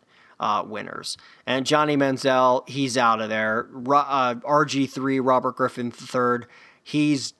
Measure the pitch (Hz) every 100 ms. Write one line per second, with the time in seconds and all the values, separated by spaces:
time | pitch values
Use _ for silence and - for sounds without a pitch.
0 | _ _ _ - 110 104 95 107 95 -
1 | - - - - - 127 131 151 151 147
2 | 139 131 135 131 127 127 - 131 135 120
3 | 117 110 110 110 110 110 123 131 123 143
4 | 139 139 123 120 - 147 151 135 135 135
5 | 135 135 127 127 127 123 127 - 120 -
6 | 131 131 123 120 117 - - _ - 147
7 | 151 143 - -